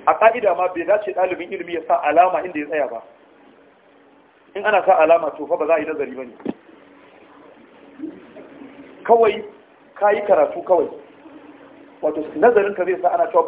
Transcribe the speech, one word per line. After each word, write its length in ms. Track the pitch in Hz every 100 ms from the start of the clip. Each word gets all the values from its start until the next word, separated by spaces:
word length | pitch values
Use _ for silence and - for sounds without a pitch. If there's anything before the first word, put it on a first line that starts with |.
| -
A 60 | 160
ka'ida 400 | 220 240 208 180
ma 120 | 180
bai 180 | 170 165
dace 260 | 208 208
ɗalibin 380 | 175 185 160 175
ilimi 220 | 185 170
ya 80 | 165 -
sa 140 | 170
alama 380 | 147 160 180 165 143
inda 140 | 147
ya 60 | 147
tsaya 220 | 156 127
ba. 140 | 113 - _ _ _ _ _ _ _ _ _ _ _ _ _ _ 196
In 100 | 208
ana 180 | 196 180
sa 100 | 175
alama, 300 | 156 165 151 -
to 100 | 151
fa 100 | 165
ba 80 | 156
za 80 |
a 60 | 165
yi 60 | 156
nazari 260 | 151 131 127
ba 80 |
ne. 100 | 123 - - - _ - - - - - - - - - - - - - 320 370 - - - - - - - -
Kawai 400 | - 233 220 208 - - _ _ _ -
ka 160 | 208
yi 100 | 208
karatu 400 | 208 170 143 -
kawai. 240 | - 175 139 - - - - - - - - - - -
Wato, 240 | 156 156 - 151
nazarin 380 | 240 214 202 196
ka 100 | 175
zai 120 | 180
sa 80 | 175
ana 140 | 170 165
cewa 120 | 175